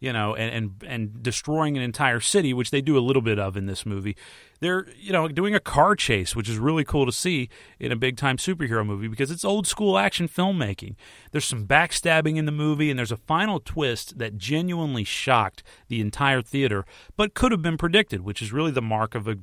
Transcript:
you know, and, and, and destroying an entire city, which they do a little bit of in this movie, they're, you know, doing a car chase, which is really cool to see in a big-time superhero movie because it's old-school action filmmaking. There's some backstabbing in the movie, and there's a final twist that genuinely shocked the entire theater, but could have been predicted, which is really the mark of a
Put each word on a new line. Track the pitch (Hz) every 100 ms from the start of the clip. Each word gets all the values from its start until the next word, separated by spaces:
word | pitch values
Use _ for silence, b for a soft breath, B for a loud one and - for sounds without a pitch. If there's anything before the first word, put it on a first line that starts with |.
you | 135
know, | 113 104 113
and, | 113
and, | 117 107 98 -
and | 120 107 113
destroying | 120 - - 156 151 143
an |
entire | 123 113 139 117
city, | - 202 151
which | 123 120
they | 143
do | 135 139
a |
little | 123 131
bit | 113 104
of | 98 98
in | 98
this | 92 110
movie, | 101 101 - B B B B
they're, | 170 185 190 -
you | 202
know, | 185 160
doing | 147 202 208
a |
car | - 139 175 208
chase, | - 107 90 117
which | 107
is | 110
really | 131 160
cool | 143 151 123
to |
see | - 185 156 120 B B B
in | 127
a | 117
big-time | 127 123 143 131
superhero | - 175 135 113 104
movie | 98 110
because | 110 139
it's | 170 202
old-school | 208 185 - 208 190
action | 196 - -
filmmaking. | - 185 185 110 98 98 104 B B B
There's | 147 -
some | 120 101
backstabbing | 143 170 - 170 160 156 156
in | 151
the |
movie, | 151 151 151 151
and | 127
there's | 113
a | 117
final | - 160 214 175
twist | - 160 139 117 - -
that | 113 104
genuinely | 101 151 180 170 151 123 -
shocked | - - 120 98 - - B B
the | 117
entire | 104 - 139 131
theater, | 117 139 131 101 - B B -
but | 208
could | - 254
have | 208
been | 165 160
predicted, | 170 202 196 101
which | 95 101
is | 107
really | 127 160
the | 131
mark | 113 107 110 120
of | 104
a | 104